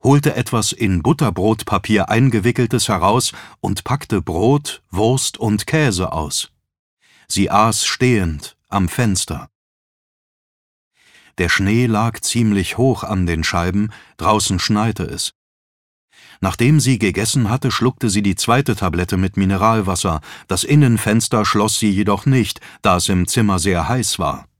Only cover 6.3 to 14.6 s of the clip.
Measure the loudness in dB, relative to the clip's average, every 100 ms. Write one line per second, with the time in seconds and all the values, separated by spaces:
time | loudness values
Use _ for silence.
6.3 | -6 -8 _ _ _ _ _ _ _ _
7.3 | -2 2 2 2 0 -4 0 2 2 0
8.3 | -4 -12 _ _ -2 -2 0 0 0 -4
9.3 | -10 -12 _ _ _ _ _ _ _ _
10.3 | _ _ _ _ _ _ _ _ _ _
11.3 | -4 -2 0 2 2 2 2 0 -2 -4
12.3 | 0 2 2 -2 0 0 0 -2 -2 0
13.3 | 0 -2 -2 -2 -2 -4 -8 -20 -6 0
14.3 | 0 0 -2